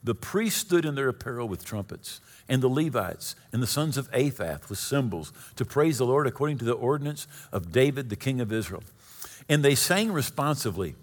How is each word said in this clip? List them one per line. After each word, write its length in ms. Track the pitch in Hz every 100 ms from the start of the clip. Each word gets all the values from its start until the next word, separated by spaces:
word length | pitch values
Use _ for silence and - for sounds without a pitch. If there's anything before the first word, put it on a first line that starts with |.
the 100 | -
priests 460 | 104 - 190 220 -
stood 240 | - 175
in 120 | 156 139
their 120 | 135
apparel 400 | 120 - 120 117
with 160 | 90
trumpets, 560 | - 107 98 85 - - - - -
and 160 | 131
the 60 | 127
Levites 640 | 131 160 127 92 82 - - -
and 80 | 123
the 40 | 127
sons 300 | - 156 131
of 140 | 131
Asaph 560 | 123 143 - 85 76 -
with 100 | 98
cymbals 540 | - 139 127 87 76 - - -
to 80 |
praise 320 | 127 139 160 135
the 100 | 127
Lord 200 | 135 139
according 320 | - 147 143
to 80 | 117
the 60 |
ordinance 540 | 120 120 147 143 147 - - -
of 220 | - 85
David, 380 | 123 135 135 127
the 60 | 135
king 240 | 135 131
of 100 | 113
Israel. 300 | 110 87 90 - - - - - - -
And 160 | 151
they 100 | 143
sang 380 | 139 - 185 220
responsively 840 | 175 127 - 147 147 117 90 87 -